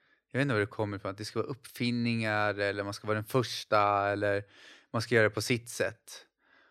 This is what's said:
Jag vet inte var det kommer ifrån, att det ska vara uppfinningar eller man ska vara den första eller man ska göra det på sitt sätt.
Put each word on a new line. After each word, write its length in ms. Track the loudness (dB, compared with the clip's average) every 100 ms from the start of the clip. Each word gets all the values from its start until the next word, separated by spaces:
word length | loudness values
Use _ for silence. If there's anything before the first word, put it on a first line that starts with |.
| _ _ _
Jag 80 | -2
vet 20 | 0
inte 80 |
var 60 | 2
det 60 | 0
kommer 300 | -2 -4 -4
ifrån, 140 | -8
att 60 | -8
det 80 | -8
ska 140 | -6
vara 100 | -6
uppfinningar 1040 | -6 -12 -4 -2 0 -2 0 0 2 0 0
eller 240 | 0 0
man 100 | -4
ska 140 | -6 -2
vara 80 | -2
den 100 | 0
första 840 | 0 0 -4 0 4 6 4 2
eller 340 | 2 0 0 -4 -14 -20 -20 _
man 100 | -6
ska 140 | 2 4
göra 140 | 4
det 60 | 2
på 60 |
sitt 280 | -2 -2 -2
sätt. 560 | -4 -4 -6 -16 -20 -20 _ _ _ _